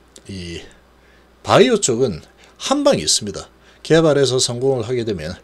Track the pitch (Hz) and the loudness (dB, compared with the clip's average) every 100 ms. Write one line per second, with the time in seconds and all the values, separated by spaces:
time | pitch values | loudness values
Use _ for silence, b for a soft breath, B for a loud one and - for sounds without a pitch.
0 | _ - - 95 85 82 - - _ _ | _ -20 -16 -14 -12 -14 -16 -20 _ _
1 | b b b _ - 123 254 233 - 113 | b b b _ 4 6 6 2 0 0
2 | 127 76 - _ b b - 285 285 147 | -2 -4 -14 _ b b -4 0 2 2
3 | 76 - 104 - - _ b b - 160 | 0 -2 -4 -12 -14 _ b b 0 2
4 | 160 143 127 127 123 120 135 131 107 127 | 4 2 2 0 -2 -2 -2 -2 -4 -4
5 | 113 90 78 - | -4 -4 -6 -12